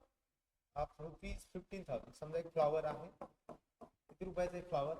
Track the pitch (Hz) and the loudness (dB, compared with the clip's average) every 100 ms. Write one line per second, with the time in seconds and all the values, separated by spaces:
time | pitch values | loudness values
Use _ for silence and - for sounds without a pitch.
0 | - _ _ _ _ _ _ 147 147 - | -20 _ _ _ _ _ _ -2 -2 -4
1 | 156 151 196 - - 185 - 196 165 117 | -10 -8 -6 -6 -6 -10 -8 -8 -4 -4
2 | - - 156 165 165 160 151 156 151 - | -4 -10 -4 -2 2 6 6 6 2 -2
3 | 180 - - _ - - _ - - _ | -6 -10 -14 _ -16 -16 _ -20 -20 _
4 | - - 185 175 180 180 - 147 143 | -20 -8 -2 2 2 0 0 2 2